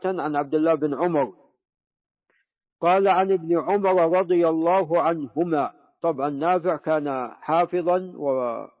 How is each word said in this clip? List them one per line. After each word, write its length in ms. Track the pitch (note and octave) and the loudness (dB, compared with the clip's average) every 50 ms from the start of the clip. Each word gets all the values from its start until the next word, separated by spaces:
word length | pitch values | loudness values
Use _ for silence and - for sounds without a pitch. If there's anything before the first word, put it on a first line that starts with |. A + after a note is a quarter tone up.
| - | -2
عن 300 | F#3 F#3+ F3 C#3+ D3+ D3 | -4 -4 -4 -4 -4 -4
عبد 200 | C#3+ D3 C#3 D3+ | -4 -2 -2 -2
الله 200 | D#3 D#3 E3 E3 | 0 2 2 0
بن 180 | C#3+ D3 D3+ C#3 | 0 -2 -4 -2
عمر. 400 | A#2+ E3+ F3+ E3 D3 C3 G#2 F#2 _ _ _ _ _ _ _ _ _ _ _ _ _ _ _ _ _ _ _ _ _ _ _ _ _ _ _ _ _ | -2 -2 0 0 0 -2 -2 -6 _ _ _ _ _ _ _ _ _ _ _ _ _ _ _ _ _ _ _ _ _ _ _ _ _ _ _ _ _
قال 260 | E3 E3+ F#3 G3 G3 | 2 2 4 4 4
عن 240 | G3 F3 F3+ G3 G3 | 4 4 2 2 2
ابن 280 | G3 F3+ E3 E3 F3 E3 | 0 -2 0 0 0 0
عمر 600 | C3 D#3+ G3+ G#3 G3 F#3+ F#3 F3+ E3+ E3 F3 F#3 | 2 0 0 2 2 2 4 4 4 4 2 0
رضي 280 | F#3+ E3+ F3+ E3+ E3+ | 2 2 2 2 2
الله 540 | E3 E3 D#3+ E3 E3+ F#3 G3 F3 D3+ E3+ E3+ | 2 2 2 2 2 2 2 0 2 0 0
عنهما، 680 | C#3+ D#3+ E3+ D#3+ C#3+ A#2 - D3 F3 F3 D#3+ D3 B2+ G#2+ - _ _ _ _ _ | 2 0 -2 -2 -6 -6 -4 -4 -2 0 0 0 -2 -4 -6 _ _ _ _ _
طبعا 280 | - E3+ D#3 C3 C#3 D3 | -4 -2 -2 -2 -4 -4
نافع 460 | C#3+ C#3 D#3 F3 F#3 F3+ D#3 F3+ E3 | -4 -2 0 0 0 0 0 -2 -4
كان 560 | C#3+ - D#3+ D#3 D3+ C#3+ C#3+ C3+ C3 B2 A2+ | -2 -2 -2 -2 0 0 -4 -4 -6 -6 -8
حافظا 840 | - - - - D#3 E3+ F3 E3+ F3 F3+ D#3+ F3 F3+ F#3 F#3 F#3 F3+ | -10 -12 -4 -2 0 0 0 0 -2 -2 0 0 0 0 -2 -6 -10
و-، 520 | - D3 C#3 C3 C3 B2 A#2+ A2+ A2 G2+ G2+ _ _ | -6 -2 -2 -2 0 -2 -4 -4 -6 -10 -14 _ _